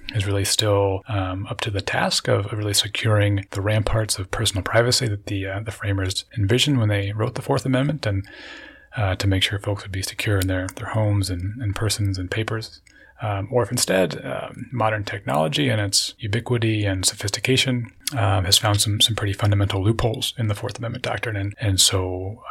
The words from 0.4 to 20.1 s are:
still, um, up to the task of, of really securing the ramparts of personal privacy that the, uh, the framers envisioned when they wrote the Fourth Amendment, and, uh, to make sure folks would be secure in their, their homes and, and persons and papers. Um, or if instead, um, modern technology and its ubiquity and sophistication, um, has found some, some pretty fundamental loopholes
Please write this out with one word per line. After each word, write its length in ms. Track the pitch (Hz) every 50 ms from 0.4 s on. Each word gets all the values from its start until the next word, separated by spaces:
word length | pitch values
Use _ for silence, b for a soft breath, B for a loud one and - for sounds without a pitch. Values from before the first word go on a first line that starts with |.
| 98
still, 580 | - - - 113 107 101 101 101 98 95 95 - -
um, 380 | 107 101 95 92 92 95 101
up 140 | - - -
to 100 | - -
the 100 | 101 98
task 480 | 92 - - - 180 190 - - - 131
of, 180 | 117 107 101
of 60 | 104 -
really 220 | 107 104 104 101
securing 720 | - - 104 - - - 110 107 104 104 104 101 98 98 -
the 100 | - 101
ramparts 580 | 95 104 107 110 107 - - 110 110 104 - -
of 120 | 95 -
personal 320 | - - 117 98 - 95 90
privacy 460 | - - 113 117 123 123 - 131 110
that 180 | 101 101 -
the, 200 | - 107 98 95
uh, 140 | 95 95 101
the 120 | 110 113 104
framers 520 | - - 101 98 98 95 95 95 - - - - -
envisioned 400 | 104 98 117 127 - 147 143 127
when 100 | 113 107
they 240 | 104 101 98 101 104
wrote 220 | 110 110 120 -
the 80 | - 131
Fourth 240 | - 139 135 -
Amendment, 400 | 139 131 127 135 147 160 147 -
and, 180 | 110 101 98 98 B B B B B B B B B B B B B -
uh, 200 | - 107 95 92
to 100 | - -
make 160 | 101 95 95 95
sure 160 | - - 98
folks 240 | - 107 101 98 -
would 100 | 101 95
be 100 | 95 92
secure 360 | - - - - 113 104 98
in 80 | 92
their, 220 | 92 92 92 92 95 -
their 140 | - - -
homes 380 | - 110 107 104 101 101 95 90
and, 320 | 92 87 87 98 104 127
and 140 | 135 104 95
persons 440 | - 113 107 - - 104 98 95 95
and 120 | 92 92
papers. 500 | - 107 110 - 113 110 110 - - - B B B B B B B -
Um, 280 | - 107 101 98 98 101
or 120 | 123 123 117
if 80 | -
instead, 540 | 123 120 - - - 95 92 85 - - -
um, 420 | - - - - - - - - -
modern 320 | - 120 107 110 110 107 101
technology 680 | - 104 101 - 131 131 147 156 160 143 139 147 131
and 100 | 113 107
its 340 | 104 101 101 - - - - -
ubiquity 680 | - 107 98 117 - - 127 117 113 110 110 107 104
and 200 | 101 95 92 92
sophistication, 840 | - - - - 101 - - - - 131 127 - 135 123 123 120 - - - - - -
um, 280 | 123 104 104 101 98 92
has 140 | 92 98 -
found 220 | - 107 104 101
some, 200 | - 104 101 104
some 160 | - - 110
pretty 160 | - 110 101 98
fundamental 500 | - - 104 101 101 101 98 - 95 95
loopholes 520 | 107 110 - - 117